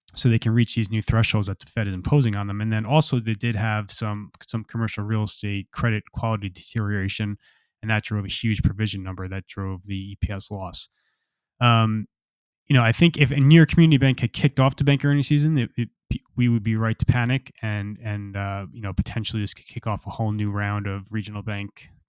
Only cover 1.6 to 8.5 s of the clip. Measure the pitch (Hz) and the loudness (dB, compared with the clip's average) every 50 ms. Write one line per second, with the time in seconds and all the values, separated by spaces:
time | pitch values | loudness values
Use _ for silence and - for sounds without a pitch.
1.6 | - - _ 117 107 101 95 90 87 - 147 147 131 113 101 101 101 101 98 104 | -12 -8 _ -4 -4 -4 -4 -6 -2 2 2 4 4 2 0 -2 -4 -4 -4 -4
2.6 | 107 110 110 110 110 104 139 156 156 - - 123 110 113 110 107 - 120 113 104 | -2 -2 -2 -2 -2 0 2 2 2 2 0 -2 -2 -2 -4 -2 -2 -4 -2 -2
3.6 | 113 110 107 107 104 101 - - 113 110 104 104 104 - - _ - - - 113 | -2 -2 -2 -2 -4 -6 -8 -8 -6 -6 -6 -6 -8 -12 -16 _ -14 -8 -8 -8
4.6 | 107 - - 117 113 107 - - 104 104 110 110 107 101 - - - 104 101 98 | -8 -6 -6 -4 -4 -4 -4 -6 -4 -2 -2 -2 -2 -2 -4 -6 -6 -6 -6 -6
5.6 | 98 - - - - 117 110 104 - - - - - 113 110 104 98 95 87 - | -8 -8 -6 -4 -2 0 0 -2 -4 -8 -8 -6 -2 -2 -2 -2 -4 -8 -10 -12
6.6 | - - - 117 107 101 104 101 95 101 - - 110 104 101 - _ _ _ _ | -18 -8 -6 -4 -2 -2 -2 -2 -2 -4 -4 -4 -4 -6 -6 -8 _ _ _ _
7.6 | _ _ _ _ - 107 110 110 - - 107 104 98 95 - - - 113 | _ _ _ _ -4 -2 -2 -2 -2 -2 -4 -4 -4 -6 -6 -4 -2 -2